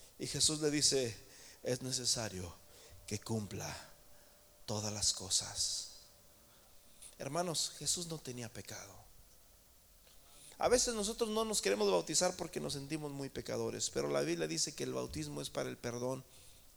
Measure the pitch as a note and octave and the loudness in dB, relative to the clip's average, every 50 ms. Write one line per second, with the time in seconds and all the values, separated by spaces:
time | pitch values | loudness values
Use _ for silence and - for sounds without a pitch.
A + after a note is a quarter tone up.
0 | - - - - - C3+ - D3 C#3 - D#3 D3+ D3+ D3+ D3 D3+ C#3+ - D3 C3+ | -20 -20 -10 -8 -6 -4 2 4 4 4 4 4 2 4 4 6 6 6 6 6
1 | B2+ A#2 G#2 - - - - - - - - - - - B2+ B2 C3 B2+ C3 B2+ | 4 2 -2 -6 -12 -18 -18 -18 -18 -18 -18 -8 0 0 0 0 0 -2 -2 0
2 | B2 A#2 - B2+ A2+ G#2 F#2+ F#2 F#2 - - - - - - - - - - - | 2 2 2 2 0 -2 -2 -4 -6 -6 -8 -14 -18 -20 -20 -20 -20 -18 -18 -16
3 | - - G#2+ G#2 - - A2+ A2 G#2 F#2 - - D#2 - - - - - - - | -6 -6 -6 -6 -2 -2 -2 -2 -2 -4 -6 -6 -6 -6 -6 -8 -10 -14 -18 -20
4 | - - - - - - - - - - - - - - A2 G#2+ G#2+ G#2+ G#2 G#2 | -20 -20 -20 -20 -20 -20 -20 -20 -20 -20 -20 -16 -6 -2 -2 0 0 -2 0 2
5 | G2+ - - - F#2+ F#2+ - - - - - - - - - - - - - - | 2 2 2 2 0 2 2 2 2 0 -2 0 0 0 0 -2 -4 -8 -12 -16
6 | - - - - - - - - - - - - - - - - - - - - | -18 -20 -20 -20 -20 -20 -20 -20 -20 -20 -20 -20 -20 -20 -20 -20 -20 -20 -20 -20
7 | - - - - B2+ C#3 C#3+ E3 F3+ F3+ D#3 - - - - - D3+ C#3 - F3+ | -18 -18 -10 -8 -6 -2 0 0 0 0 2 0 0 0 -2 -4 0 0 2 2
8 | F3 E3 D#3+ D3 - C3+ A#2+ B2 A#2+ A2 - G#2+ G2 - G#2+ - - G2 - - | 0 -4 -6 -6 -6 -8 -6 -6 -6 -6 -8 -10 -10 -8 -10 -12 -12 -14 -16 -18
9 | - - - - - - - - - - - - - - - - - - - - | -18 -20 -20 -20 -20 -20 -20 -20 -20 -20 -20 -20 -20 -20 -20 -20 -20 -20 -20 -20
10 | - - - - - - - - - - - - - F3 A3+ B3 - B3 A#3 G#3+ | -20 -20 -20 -20 -20 -20 -20 -20 -18 -18 -4 2 4 6 6 6 6 4 2 0
11 | G3+ G#3 A3+ - A#3+ G#3+ G#3+ A3 A3+ A3 G#3 - - G3 G3+ G#3 G#3+ G3+ F#3+ F3 | 0 0 0 0 0 0 2 0 2 2 2 2 4 4 4 4 4 6 6 4
12 | D3+ - D#3 - F3+ F3+ F3+ - F3+ E3 - D3+ D3 C#3+ C#3 C#3+ C#3 C#3 D#3 D#3 | 4 4 4 4 4 4 2 -2 -6 -4 -4 -4 -2 -2 -4 -4 -4 -4 -4 -4
13 | D3 D3 C#3+ C#3 C#3 C3+ - B2+ B2 - A#2+ A2+ A2+ A2+ A2 G#2+ A2 - - C3+ | -4 -4 -4 -4 -6 -4 -6 -6 -4 -2 -2 0 0 0 0 -2 -2 0 0 0
14 | C#3+ D3 C#3+ C#3+ D3 D#3 E3+ E3+ D#3+ D#3 D#3+ D#3 - D#3+ D3 - - B2+ B2+ B2+ | 2 2 2 2 2 2 2 0 0 0 0 0 0 -2 -2 -4 -4 -2 0 -2
15 | B2+ B2+ - D3+ D#3 D3 D3 C#3+ C#3+ C3 - C#3 C3+ B2+ B2+ - - B2 A#2 A#2+ | -2 -2 -4 -4 -4 -4 -4 -6 -6 -4 -2 -2 -2 -2 -4 -4 -4 -4 -2 0
16 | B2 B2+ C3 C3 C3 - - - - - - - - - - | 0 -2 -2 -4 -6 -14 -18 -20 -20 -20 -20 -20 -20 -20 -20